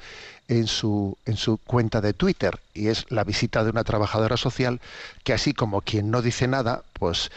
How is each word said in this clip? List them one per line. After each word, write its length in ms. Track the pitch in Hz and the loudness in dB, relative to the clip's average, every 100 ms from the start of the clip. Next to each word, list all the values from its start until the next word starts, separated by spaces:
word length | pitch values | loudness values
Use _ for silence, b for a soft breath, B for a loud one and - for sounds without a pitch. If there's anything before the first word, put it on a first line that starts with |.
| B B B B - | B B B B 0
en 200 | 117 113 | 2 2
su, 500 | - 110 104 98 - - | 0 0 0 0 -4 -4
en 100 | 107 | -2
su 220 | - 110 | 0 -2
cuenta 420 | - 123 113 117 | 0 2 2 2
de 140 | 104 | 0
Twitter, 460 | - 190 - 92 - - | 2 0 2 0 -2 -12
y 140 | - 107 | -2 0
es 180 | 110 - | 0 -2
la 120 | 113 | -2
visita 400 | 104 101 120 120 | 0 0 0 2
de 80 | 110 | 0
una 120 | 113 | 0
trabajadora 540 | 107 107 104 107 110 120 | 0 0 2 2 2 2
social 420 | 135 - 127 123 B B B B | -2 0 -2 -2 B B B B
que, 100 | - | 0
así 200 | 113 156 | 2 2
como 280 | - 113 98 | 0 0 0
quien 280 | - 107 104 | 0 0 2
no 120 | 120 | 0
dice 260 | 120 - 127 | 0 0 0
nada, 360 | 135 113 127 - | 2 0 -2 -8
pues 360 | - 90 85 - | -4 -2 0 -4